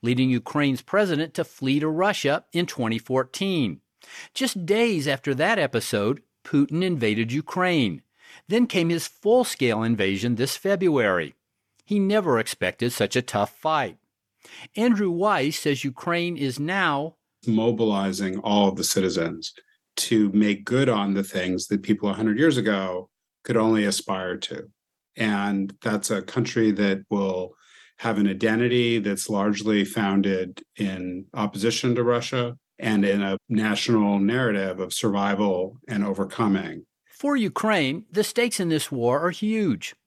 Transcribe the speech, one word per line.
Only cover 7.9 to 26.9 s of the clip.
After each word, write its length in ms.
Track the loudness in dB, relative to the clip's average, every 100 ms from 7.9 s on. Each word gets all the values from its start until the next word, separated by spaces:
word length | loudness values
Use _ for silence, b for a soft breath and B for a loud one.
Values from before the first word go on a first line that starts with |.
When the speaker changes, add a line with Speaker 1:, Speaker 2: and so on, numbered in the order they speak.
| -2 _ B B B B
Speaker 1:
Then 200 | 0 2
came 200 | 2 0
his 180 | 0 -4
full-scale 800 | _ 2 4 2 0 2 2
invasion 520 | 0 2 2 2 0 0
this 200 | -2 -2
February. 800 | -2 2 2 4 2 2 -2 -10 _ _ _ _
He 160 | _ 0
never 400 | 2 2 2 2
expected 540 | 0 -2 -4 0 -4
such 240 | 0 0 0
a 40 |
tough 300 | -2 -2 -2
fight. 460 | -2 -2 -2 -2 -8 _ _ _ _ B B B 0
Andrew 340 | 2 2 2
Weiss 480 | 0 0 2 0 0
says 240 | -2 -2
Ukraine 540 | -4 -6 -4 -2 -2 -2
is 200 | -4 -2
now 580 | -4 0 0 0 -4 _ _ _ 0
Speaker 2:
mobilizing 880 | 2 2 2 2 2 -2 -2 -4 -4
all 280 | 2 4 4
of 80 | 2
the 80 |
citizens 680 | -2 0 0 0 -2 -6 -12 b b b _ -8
to 340 | 0 2 4
make 320 | 4 2 0 0
good 240 | 2 2
on 240 | 2 0
the 100 | -2
things 440 | -2 -4 -2 -4 -2
that 140 | -4
people 280 | 0 0 0
a 40 |
hundred 240 | -2 -2 2
years 200 | 2 2
ago 520 | 0 0 -2 -6 -8 _ _ _ -2
could 100 | 2
only 300 | 4 2 2
aspire 500 | -2 -4 -6 -4 -6
to. 340 | -8 -10 -14 _ _ _ _ -4
And 580 | -2 0 -2 -2 -4 -4
that's 300 | -4 -4 -2
a 100 | -4
country 500 | -2 -4 -2 2 2
that 340 | 2 0